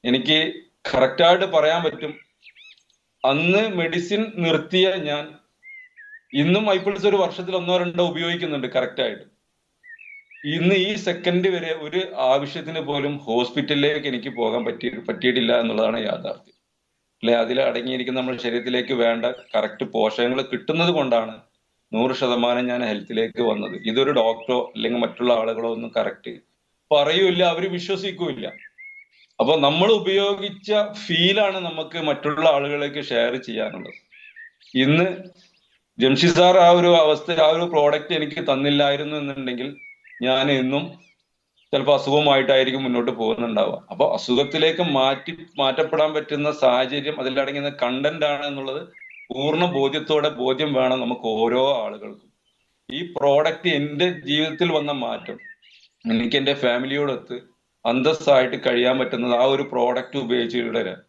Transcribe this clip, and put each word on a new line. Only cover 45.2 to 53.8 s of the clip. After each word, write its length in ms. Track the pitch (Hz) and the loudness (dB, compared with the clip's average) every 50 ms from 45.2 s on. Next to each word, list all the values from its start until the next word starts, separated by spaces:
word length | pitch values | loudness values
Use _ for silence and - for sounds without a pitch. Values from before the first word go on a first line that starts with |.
| - - 165 165 - - _ | -6 -12 -12 -14 -16 -16 _
മാറ്റപ്പെടാൻ 560 | - 139 135 131 156 156 156 - 156 151 151 156 | -2 0 0 2 0 0 0 2 0 0 2 0
പറ്റുന്ന 380 | 151 151 - 151 143 147 151 | -4 -4 -4 -4 -2 -2 -2
സാഹചര്യം 680 | 147 - 131 131 123 127 131 127 139 143 135 147 151 151 | -2 2 2 4 4 4 0 0 -2 -6 -4 -6 -6 -4
അതിലടങ്ങുന്ന 500 | 131 131 131 139 135 135 143 143 143 143 | -4 -2 -2 -2 -2 -2 -4 -6 -6 -6
കണ്ടന്റ് 560 | 139 - 127 120 127 131 139 147 156 160 151 | -4 -2 -2 -2 -2 0 -2 -2 -2 0 -2
ആണ് 200 | 147 143 143 147 | -2 -2 -2 -4
എന്നുള്ളത് 420 | 143 139 135 135 135 135 151 175 - _ - - - - - - _ 123 | -6 -6 -6 -8 -8 -8 -8 -10 -14 _ -20 -20 -20 -20 -20 -16 _ -8
പൂർണ്ണ 300 | 131 139 151 151 165 175 | -4 -2 -2 0 0 0
ബോധ്യത്തോടെ, 640 | 175 151 139 139 135 139 156 151 - 156 151 143 151 | 0 0 0 0 0 0 -4 -2 0 0 2 2 0
ബോധ്യം 440 | 143 120 127 131 131 131 156 147 139 | -2 -2 -2 -2 0 0 -2 0 0
വേണം 280 | 131 131 127 131 131 | 2 2 2 0 0
നമുക്ക് 200 | 120 120 123 120 - | -2 -4 -6 -4 -4
ഓരോ 600 | 113 110 110 113 117 120 127 131 139 139 123 107 | -4 -2 0 0 0 2 2 2 2 0 -2 -4
ആളുകൾക്കും. 460 | 107 104 107 104 107 104 - _ _ _ _ _ _ _ _ _ _ _ _ _ - | -6 -10 -12 -14 -16 -18 -20 _ _ _ _ _ _ _ _ _ _ _ _ _ -12
ഈ 220 | 123 147 175 175 175 | -10 -10 -10 -8 -6
പ്രോഡക്റ്റ് 520 | - - 143 139 147 156 165 - - - 175 | -2 2 4 4 4 4 2 -2 -2 -2 -2
എന്റെ 460 | 160 143 | 0 0